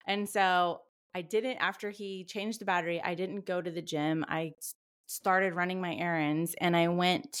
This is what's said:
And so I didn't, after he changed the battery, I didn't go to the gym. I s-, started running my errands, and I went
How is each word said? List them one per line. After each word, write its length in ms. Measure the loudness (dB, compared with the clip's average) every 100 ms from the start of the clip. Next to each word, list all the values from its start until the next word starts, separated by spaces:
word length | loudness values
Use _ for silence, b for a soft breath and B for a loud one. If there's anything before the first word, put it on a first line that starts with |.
| B
And 200 | -2 0
so 520 | 2 4 6 4 0 -8 _ _
I 80 | -10
didn't, 340 | -2 0 0 0
after 340 | -2 -2 -6
he 320 | -8 -8 -8 -8
changed 360 | -6 -4 -4
the 40 | 0
battery, 360 | 0 0 -2
I 140 | -2 -2
didn't 300 | -4 -4 -4
go 160 | -4
to 80 | -2
the 100 | -6
gym. 420 | -4 0 0 0 0
I 240 | -2 -4 -8
s-, 160 | -14 -14 _ _ -14
started 460 | -4 2 4 2 0
running 260 | -2 -2
my 140 | -4 -2
errands, 600 | 0 0 2 2 0 0
and 140 | 2 4
I 120 | 4
went 440 | 4 2 2 -2 -4